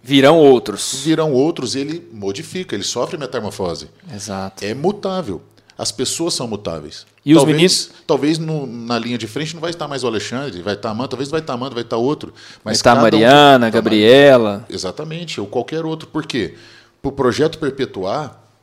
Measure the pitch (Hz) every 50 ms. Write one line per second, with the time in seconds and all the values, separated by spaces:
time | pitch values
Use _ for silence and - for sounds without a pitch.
0 | _ 120 143 139 135 135 165 165 151 139 131 120 107 113 101 98 - - - 135
1 | 135 160 160 156 160 156 139 123 135 160 165 160 143 110 101 135 139 139 160 170
2 | - - - 110 98 98 98 - 160 - - 185 185 - - 104 92 - - 120
3 | 127 - - 160 143 123 - 123 107 98 90 - 98 87 82 78 78 76 _ _
4 | _ 180 131 104 98 107 98 95 95 95 _ - - 101 110 131 147 185 208 208
5 | - 190 190 185 170 - - - _ _ _ _ _ _ _ _ 110 - - -
6 | 131 120 - - 170 175 165 - 135 117 110 101 104 98 82 80 76 78 - -
7 | - _ _ _ _ 143 151 160 139 151 151 151 165 185 190 - - - - -
8 | _ - 160 131 127 147 165 160 165 160 160 151 139 123 113 120 117 117 123 117
9 | 113 120 123 117 110 107 - 135 151 156 165 170 151 170 165 170 160 143 143 135
10 | 123 123 - 202 - - 120 123 143 143 95 87 85 101 101 98 - 117 107 107
11 | 127 139 - 117 139 143 160 160 156 156 135 120 123 135 127 117 117 117 131 113
12 | 120 131 151 147 - - _ _ - - - _ _ 107 107 - - 127 120 117
13 | 117 113 107 107 110 117 139 147 147 143 139 127 120 113 107 113 107 110 107 107
14 | 104 110 127 139 143 143 135 123 113 104 101 98 113 _ - 92 85 92 90 -
15 | 151 160 156 170 175 160 - - 104 101 - 131 117 - 156 160 165 160 160 160
16 | 156 - _ 156 151 156 - 127 95 80 - - - - _ _ _ _ _ _
17 | _ 139 135 - 135 123 117 - 147 160 156 - - 139 131 - 131 - - 101
18 | 92 92 110 139 151 127 - _ _ _ _ _